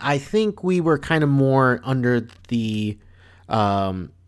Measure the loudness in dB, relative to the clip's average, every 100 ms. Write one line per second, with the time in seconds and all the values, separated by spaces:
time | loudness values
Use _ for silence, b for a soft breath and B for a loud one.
0 | -4 -4 -2 0 0 -2 -2 0 2 0
1 | 0 0 2 2 4 4 4 0 -2 -2
2 | 0 0 -2 -14 -6 -4 -2 -2 -4 -6
3 | b b b b b -2 0 0 -2 -6
4 | -10 -16